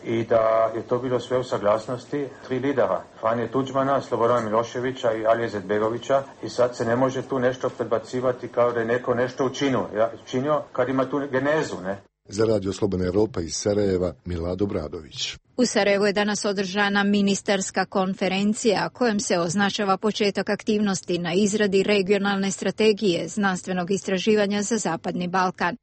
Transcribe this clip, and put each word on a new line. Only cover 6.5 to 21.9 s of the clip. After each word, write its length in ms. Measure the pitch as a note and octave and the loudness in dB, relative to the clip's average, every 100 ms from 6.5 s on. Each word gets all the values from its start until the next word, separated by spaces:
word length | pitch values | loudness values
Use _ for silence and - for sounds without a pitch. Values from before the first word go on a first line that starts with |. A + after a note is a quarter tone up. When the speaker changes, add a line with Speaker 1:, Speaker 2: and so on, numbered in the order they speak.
| - B2 - | 0 0 0
Speaker 1:
se 80 | A#2 | 0
ne 100 | A#2+ | 2
može 260 | C3 C3 | 2 0
tu 180 | A#2+ C3+ | -4 0
nešto 300 | B2 B2+ C3 | 0 0 -4
predbacivati 800 | - A2+ A2 - B2+ B2+ B2 A#2+ | -4 -2 -2 -2 -4 -2 -2 -4
kao 240 | A#2+ A#2+ | 0 2
da 80 | A#2+ | 2
je 60 | A2+ | 0
neko 280 | A#2+ - | 0 0
nešto 320 | A#2+ B2+ - C3 | 0 0 0 -4
učinio, 400 | C3 C#3 B2 F2 G2+ | 0 0 0 -2 0
ja, 160 | A2+ - - | 0 -2 -6
činio 380 | B2+ C#3 D3 - | -4 0 -2 -2
kad 160 | - B2+ | -2 0
ima 200 | C3 C3 | 0 0
tu 120 | C#3+ C3+ | -2 -2
genezu, 440 | B2+ C#3+ D#3 C3 F#2 | -2 0 0 -2 -6
ne? 180 | F2+ G2+ _ _ _ | -6 -8 _ _ _
Speaker 2:
Za 140 | F#2+ A2 | 0 2
Radio 280 | G#2+ F#2+ | 2 0
Slobodna 320 | F#2+ G#2 F#2+ F2+ | -2 -2 0 0
Evropa 360 | F#2 G#2+ - | 2 0 -2
iz 120 | D#2+ | -6
Sarajeva, 600 | - G#2 G#2 G2+ F#2 F2+ - - | -4 0 2 2 2 0 -4 -8
Milad 360 | F2 E2+ F#2 | -6 -4 -2
Obradović. 720 | G2+ G2 D2+ E2+ D#2 - - - _ - | -2 -2 -6 -10 -14 -10 -10 -10 _ -2
Speaker 3:
U 80 | B3 | 0
Sarajevu 400 | A#3 G3+ G3+ G#3 | 2 2 2 2
je 80 | |
danas 320 | G3 G#3 G3+ G#3+ | 2 0 0 -2
održana 580 | G3 G3 F#3+ G3+ G3+ | -2 -4 -2 0 2
ministarska 840 | G3+ G3+ G3 F#3+ - G3 F#3+ - F#3 | 2 2 2 0 0 -2 -2 -4 -2
konferencija 1040 | G3+ F#3+ F#3+ F#3+ F#3 G3+ A3 A#3+ F#3 E3+ | -2 -2 -2 -2 0 0 2 2 2 0
kojom 300 | - B3 G#3 | 0 0 0
se 200 | - F#3 | 0 0
označava 580 | E3+ G3 G3+ - G3+ F#3+ | 0 0 0 0 0 2
početak 520 | A3 - G#3 G3 F#3+ | 0 0 0 0 -2
aktivnosti 680 | G3+ - G#3 G#3 F#3+ - F3 | -4 0 0 2 -2 -2 -4
na 160 | F3 | 0
izradi 500 | F3 G#3 G#3+ G#3 F#3+ | 2 2 2 2 2
regionalne 680 | F#3+ | 4